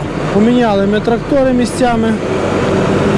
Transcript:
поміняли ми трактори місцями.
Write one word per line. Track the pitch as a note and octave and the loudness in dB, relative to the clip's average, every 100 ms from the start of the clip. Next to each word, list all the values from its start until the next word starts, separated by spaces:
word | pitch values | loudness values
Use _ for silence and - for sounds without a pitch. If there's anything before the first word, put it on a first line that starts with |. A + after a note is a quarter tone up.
| D3 D#3+ D#3 | -4 -4 -2
поміняли | G3 A3+ B3 A#3 G3+ G3 | 2 2 2 2 2 0
ми | G#3 | 0
трактори | A3+ A3+ - C#4+ C4 | 0 -2 0 0 2
місцями. | B3 A#3+ - B3 A#3 A3+ G#3+ - - - G3 G3+ F#3+ F#3+ F#3+ G3+ | 2 0 0 0 0 0 -2 -2 -2 -2 -2 0 0 0 0 2